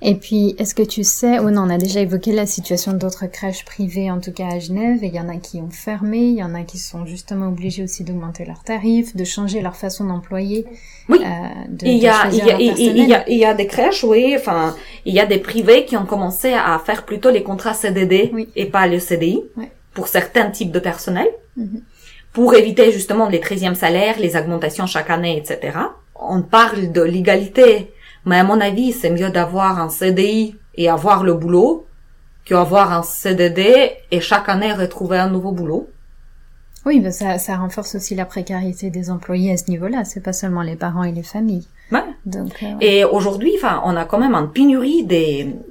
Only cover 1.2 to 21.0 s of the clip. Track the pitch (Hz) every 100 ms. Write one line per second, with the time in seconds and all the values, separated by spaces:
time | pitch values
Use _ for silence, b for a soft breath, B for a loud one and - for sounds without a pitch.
1.2 | 240 240 214 208 185 175 190 196 190 185
2.2 | 220 214 208 - - 180 196 190 185 185
3.2 | 185 - 196 185 - - 196 180 190 180
4.2 | 180 170 180 175 165 190 233 240 196 170
5.2 | 170 170 - 175 165 - - 214 208 226
6.2 | 240 233 175 170 170 180 - 175 170 180
7.2 | - 196 190 175 185 165 185 - 170 180
8.2 | 165 165 170 165 - 220 220 233 233 180
9.2 | 180 - 202 214 185 - 196 185 196 175
10.2 | 175 190 196 208 226 233 B B B 349
11.2 | 359 175 180 - - 180 254 240 233 220
12.2 | 202 214 214 226 240 - 233 220 240 233
13.2 | - 233 220 214 202 - 277 392 226 220
14.2 | 254 277 - 170 160 160 B B - 190
15.2 | 208 196 190 226 202 254 285 226 185 208
16.2 | 185 185 262 247 - 165 - 220 - 208
17.2 | 254 226 196 190 226 214 214 190 185 185
18.2 | 233 226 220 - 196 196 185 175 180 170
19.2 | 165 226 440 - 240 - _ - 180 190
20.2 | - 240 202 202 190 180 180 170